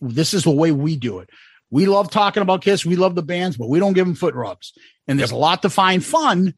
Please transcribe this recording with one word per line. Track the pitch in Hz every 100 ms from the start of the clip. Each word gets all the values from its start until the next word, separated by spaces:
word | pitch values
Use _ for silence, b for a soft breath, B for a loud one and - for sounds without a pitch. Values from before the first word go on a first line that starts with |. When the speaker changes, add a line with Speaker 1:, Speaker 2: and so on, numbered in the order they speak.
Speaker 1:
this | 131 123 160
is | 196
the | 165
way | 143 165
we | 143 156 147
do | 117 92
it. | 92 b b b _
We | 131 190
love | 196 190
talking | 220 202 208
about | 185 185
Kiss. | 196 196
We | 165 180
love | 185
the | 175
bands, | 151 175 185 120
but | 117
we | 160
don't | 196
give | 185 185
'em | 165
foot | 156
rubs. | 123 107 - - b b b -
And | 139
there's | 131
Speaker 2:
Yep. | 123
Speaker 1:
a |
lot | 156 185
to | 190
find | - 185 185
fun | - 320 294 185 185